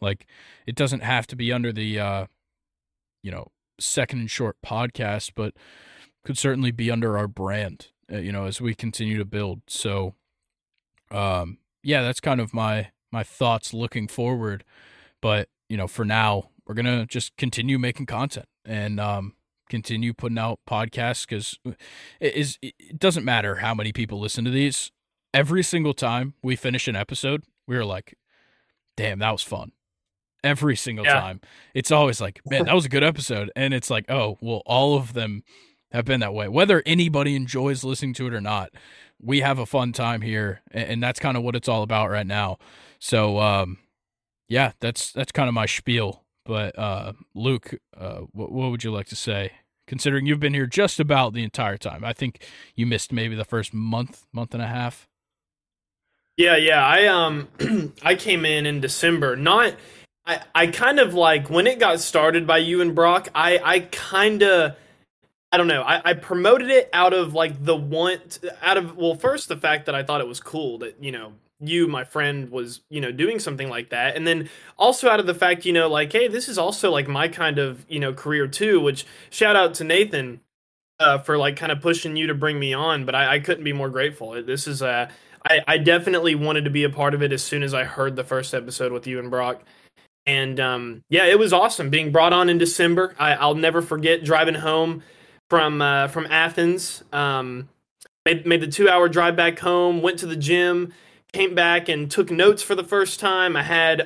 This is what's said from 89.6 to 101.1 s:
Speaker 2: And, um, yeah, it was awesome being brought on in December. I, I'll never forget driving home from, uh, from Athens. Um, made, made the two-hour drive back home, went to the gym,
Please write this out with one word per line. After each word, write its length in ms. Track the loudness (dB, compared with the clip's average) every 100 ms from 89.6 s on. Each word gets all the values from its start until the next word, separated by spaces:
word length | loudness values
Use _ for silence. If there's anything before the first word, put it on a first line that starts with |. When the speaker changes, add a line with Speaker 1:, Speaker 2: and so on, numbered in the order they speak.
| _ _ _ _ _ _ 0
Speaker 2:
And, 320 | 0 0 -2
um, 440 | -2 -2 -6 -14 _
yeah, 160 | 4 6
it 120 | 6
was 140 | 6
awesome 380 | 4 4 0 0
being 200 | 0 4
brought 200 | 4 6
on 160 | 6 4
in 100 | 4
December. 560 | 2 2 2 4 0 0
I, 140 | 0
I'll 220 | 4 2 4
never 260 | 2 2
forget 420 | -2 0 2 2
driving 300 | 4 4 4
home 480 | 0 0 0 0 -4 -12 -20 -20 _ _
from, 300 | 2 4 2
uh, 260 | 2 2 0
from 180 | -2 0
Athens. 760 | 2 2 2 2 2 -4 -10 -6
Um, 560 | -2 -2 -2 -4 -10 -14 _ _ _ -20 _
made, 220 | 0 0 2
made 140 | 0
the 60 | 0
two-hour 400 | 4 6 8 6
drive 260 | 4 2 4
back 220 | 2 2
home, 400 | 0 4 4 2
went 200 | 0 -2
to 60 | -6
the 100 | -4
gym, 560 | 2 4 4 2 -4 -10 _